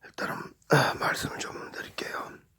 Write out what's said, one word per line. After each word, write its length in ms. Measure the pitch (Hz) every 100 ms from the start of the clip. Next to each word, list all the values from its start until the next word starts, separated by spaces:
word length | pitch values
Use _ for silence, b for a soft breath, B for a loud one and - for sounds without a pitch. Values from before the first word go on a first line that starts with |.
| -
일단은, 300 | - - -
어, 600 | - - _ 147 120 -
말씀을 400 | - - - -
좀 320 | - - -
드릴게요. 600 | - - - - - - - -